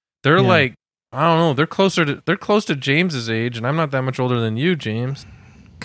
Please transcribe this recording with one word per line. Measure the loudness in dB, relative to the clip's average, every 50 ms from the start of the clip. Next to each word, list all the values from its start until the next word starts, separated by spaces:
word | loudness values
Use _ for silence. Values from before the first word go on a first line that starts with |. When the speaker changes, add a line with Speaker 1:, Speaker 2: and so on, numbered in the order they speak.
| _ _ _ _
Speaker 1:
they're | 2 4 4 4
Speaker 2:
Yeah. | 6 4
Speaker 1:
like, | 4 4 2 0 -2 _ _ _ _ _ _ -12 -4
I | 0 2
don't | 2 4 4
know, | 4 2
they're | 2 0 0
closer | -2 0 0 2 2 2 0 0
to, | 0 -2 -4 -2
they're | -4 -4 -4
close | 0 0 0 0 2
to | -2 -4
James's | -4 -2 0 0 0 0 0 -2 -4 -4 -4
age, | -2 -2 -2 -4 -4 -4
and | -4
I'm | -2 -2
not | -2 -2 -2
that | -2 -4
much | -4 -4 -4 -2
older | -2 0 0 0
than | -2 -2 -2
you, | -2 -2 -2 -2
James. | -2 -4 -6 -4 -4 -4 -6 -8 -10 -12 -20 -20 -20 -20 -20 -20 -20 -20 -20 -20 -16